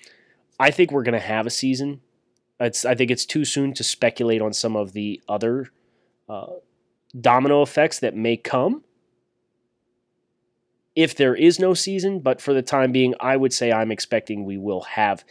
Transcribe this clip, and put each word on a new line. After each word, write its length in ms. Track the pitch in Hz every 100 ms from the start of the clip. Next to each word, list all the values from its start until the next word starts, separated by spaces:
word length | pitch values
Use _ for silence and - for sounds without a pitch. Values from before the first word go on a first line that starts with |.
| - _ _ _ _ _
I 120 | 139
think 200 | 143 170
we're 120 | 143
gonna 180 | 120 117
have 260 | 101 110 110
a 40 |
season. 500 | - 131 131 139 139 _ _ _ _ _ _
It's, 240 | 120 -
I 100 | 120
think 160 | 123 123
it's 160 | 120 -
too 180 | 160
soon 300 | 143 - 139
to 100 | 135
speculate 560 | - - 120 - 117 113
on 120 | 107
some 240 | 101 113 107
of 160 | 98
the 280 | 101 104 101 -
other, 420 | 104 113 127 127 _ _ _ _ _ _
uh, 240 | 107 - 180 - _ _ _ _ 127
domino 420 | 120 123 135 143
effects 360 | 139 - 156 -
that 160 | 120
may 220 | 90 113 117
come 480 | - 131 151 285 - _ _ _ _ _ _ _ _ _ _ _ _ _ _ _ _ _ _ _ _
if 220 | - 160 -
there 180 | 135
is 240 | 110 160 170
no 160 | 185
season, 460 | 175 - 196 190 190
but 200 | 135 -
for 140 | -
the 80 | 135
time 300 | 127 139 131
being, 240 | 127 127 123
I 180 | 131 135
would 160 | 131
say 200 | - 120
I'm 180 | 110 110
expecting 540 | 104 - 113 - 104
we 120 | 98 98
will 260 | 101 95
have 420 | - - 104 98 -